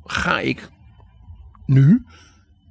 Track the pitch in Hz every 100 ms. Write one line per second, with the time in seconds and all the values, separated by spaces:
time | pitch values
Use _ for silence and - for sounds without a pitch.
0 | - - - - - - - _ - _
1 | - _ - - - - - 135 139 233
2 | - - _ _ _ _ _